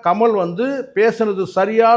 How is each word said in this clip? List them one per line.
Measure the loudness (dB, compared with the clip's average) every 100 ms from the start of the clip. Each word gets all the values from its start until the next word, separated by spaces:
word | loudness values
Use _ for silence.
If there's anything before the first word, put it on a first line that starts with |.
கமல் | -2 2 2 0
வந்து | -2 -4 -4 -4 -6 0
பேசுனது | 0 0 -2 -2 -4
சரியா | -2 -2 2 2